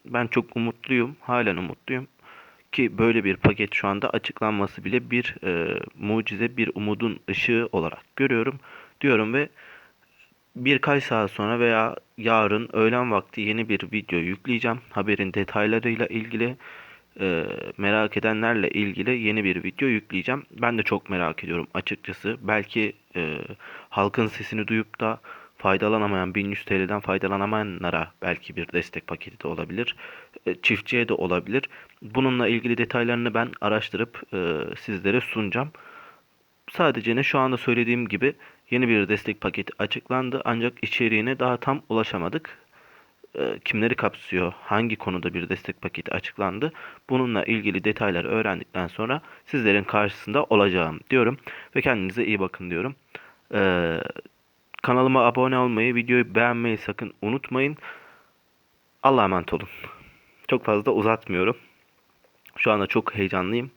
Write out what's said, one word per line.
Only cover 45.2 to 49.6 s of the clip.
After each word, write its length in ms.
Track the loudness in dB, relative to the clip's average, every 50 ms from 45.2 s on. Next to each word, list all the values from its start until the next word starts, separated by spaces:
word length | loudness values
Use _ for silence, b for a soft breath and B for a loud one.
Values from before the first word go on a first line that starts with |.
| -4 -4 -4
bir 160 | -4 -4 -4
destek 320 | -4 -4 -4 -8 -10 -8
paketi 320 | -8 -8 -8 -8 -8 -6 -6
açıklandı? 600 | -6 -6 -8 -4 -2 -2 -2 -2 -2 -4 -4 B B B B B B B -2
Bununla 340 | 0 0 2 2 0 0 2
ilgili 400 | 2 0 0 0 0 -2 0 0
detayları 440 | 0 0 0 0 0 0 0 0
öğrendikten 600 | 0 0 0 0 0 -2 -4 -6 -8 -6 -4 -4
sonra 340 | -4 -4 -6 -2 -2 -2 -4 B B B B B
sizlerin 380 | -4 -2 2